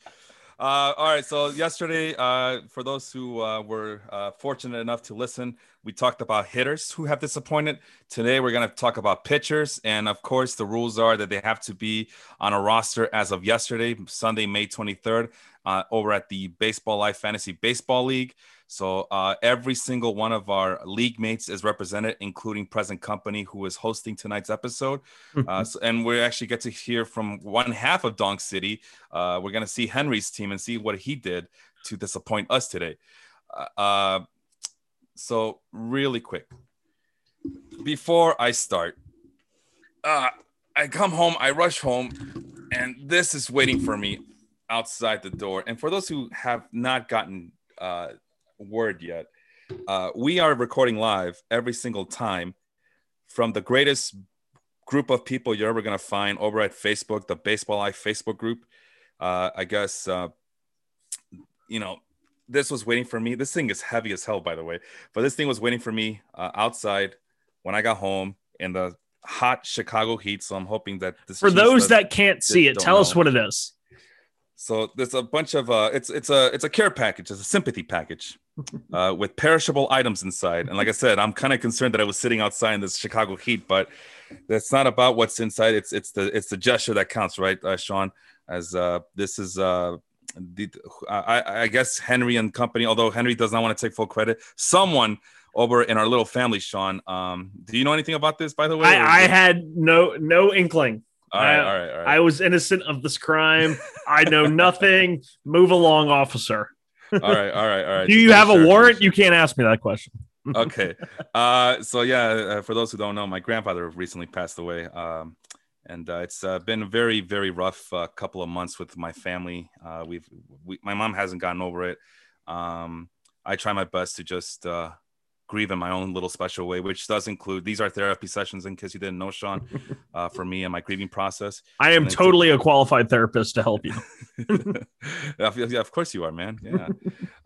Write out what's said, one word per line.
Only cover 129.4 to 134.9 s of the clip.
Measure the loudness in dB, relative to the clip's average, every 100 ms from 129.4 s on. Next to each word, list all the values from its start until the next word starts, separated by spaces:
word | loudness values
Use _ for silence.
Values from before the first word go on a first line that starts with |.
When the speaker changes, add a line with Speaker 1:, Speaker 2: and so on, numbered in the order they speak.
| -8 -8 -10 -14 -12
Speaker 2:
<laughs> | -16 _ -8
Speaker 1:
uh, | -8
for | -8
me | -8 -6
and | -6
my | -8
grieving | -8 -8 -8
process. | -6 -6 -6 -10 -12 _ 2
Speaker 2:
I | 6
am | 6
Speaker 1:
And | 4
then | 4
Speaker 2:
totally | 6 8 6
a | 6
qualified | 6 6 6 4 4
therapist | 4 2 0 -2 0
to |
help | 0 -2 -4
you. | -10 -12 -20 -20 -12
Speaker 1:
<laughs> | -2 -2 -2 -8 -10